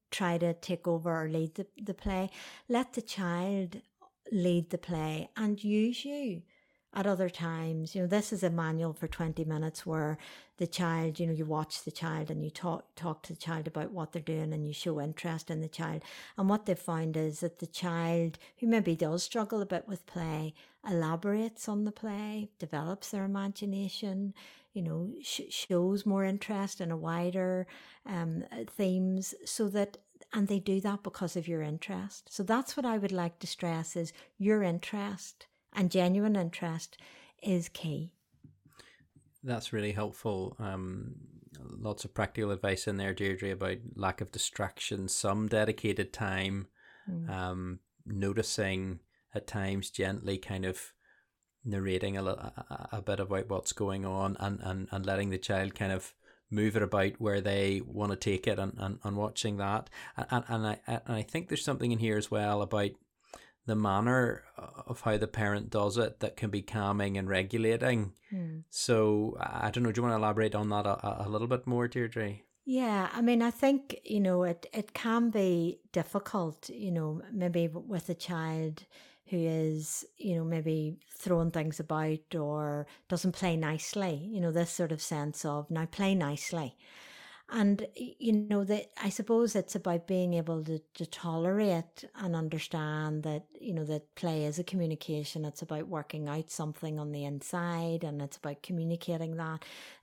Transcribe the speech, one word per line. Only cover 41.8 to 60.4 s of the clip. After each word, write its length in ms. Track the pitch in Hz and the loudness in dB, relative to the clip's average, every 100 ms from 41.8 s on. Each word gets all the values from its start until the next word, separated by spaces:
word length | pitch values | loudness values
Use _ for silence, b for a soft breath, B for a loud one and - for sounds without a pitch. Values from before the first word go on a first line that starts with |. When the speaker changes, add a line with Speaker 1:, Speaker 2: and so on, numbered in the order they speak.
| 107 104 | -6 -6
Speaker 2:
of 100 | 101 | -6
practical 380 | - 101 - 104 | -2 -2 0 -2
advice 360 | 95 98 95 - | 0 0 0 0
in 100 | 98 | -2
there, 160 | 98 | -2
Deirdre, 380 | 92 98 92 98 | 0 0 0 -2
about 260 | 98 95 95 117 - | -2 -2 -4 -6 -2
lack 240 | 95 - | -2 -2
of 120 | 110 | -6
distraction, 760 | - - - 98 - - 101 95 | -4 -4 -2 -4 -4 -6 -4 -2
some 400 | - 104 104 107 | 0 2 2 2
dedicated 640 | 110 107 107 110 98 98 | 4 4 2 0 0 -2
time, 560 | - 104 95 95 98 95 B B B 202 | -2 -2 0 0 -2 -6 B B B -8
Speaker 1:
Mm. 200 | 175 165 | -6 -4
Speaker 2:
um, 500 | 92 92 90 90 90 _ _ - | -4 -2 -4 -6 -8 _ _ -8
noticing 920 | 101 98 104 - - 98 95 95 87 _ _ _ | -2 0 0 0 0 0 0 -2 -6 _ _ _
at 140 | 107 - | -8 -4
times, 420 | 104 98 98 95 | -2 0 0 -2
gently 480 | - 95 101 98 95 | -2 0 0 -2 -4
kind 280 | - 98 95 | -4 -4 -2
of 280 | 92 - _ b b b b _ _ | -4 -8 _ b b b b _ _
narrating 540 | 123 101 95 92 98 98 | -4 -2 0 0 0 0
a, 40 | |
li-, 80 | 95 | -2
a, 340 | 101 - - - | -2 -6 -10 -10
a, 200 | - - | -10 -8
a 80 | 107 | -8
bit 180 | 101 98 | -2 -2
about 280 | 98 95 - | 0 -2 0
what's 240 | 95 - | -2 -2
going 340 | - 101 95 95 | -2 0 0 -2
on 300 | 95 98 98 | 0 0 0
and, 200 | 98 101 | -2 -2
and, 240 | 95 95 92 | -4 -4 -4
and 140 | 98 95 | -4 0
letting 240 | 98 101 | 0 0
the 80 | 95 | -2
child 380 | - 98 98 - | 0 0 0 -2
kind 160 | 98 | 0
of 220 | 95 - - b b b | 0 -4 -18 b b b
move 260 | 104 107 107 | 2 4 4
it 60 | |
about 320 | 101 101 98 - | 2 4 2 2
where 200 | 110 101 | 0 2
they 420 | 98 101 98 98 131 | 2 4 4 2 -2
wanna 300 | 104 104 98 | -2 -2 0
take 320 | - 95 - | 2 2 2
it 100 | 98 | 0
and, 160 | 95 - | -2 -2
and, 200 | 98 104 | -6 -4
and 120 | 104 101 | -4 -2
watching 420 | 107 - 110 101 | -2 -2 -2 0
that. 320 | 98 107 - B B B | 0 0 -4 B B B
And, 100 | - | -2
and, 120 | 123 | -2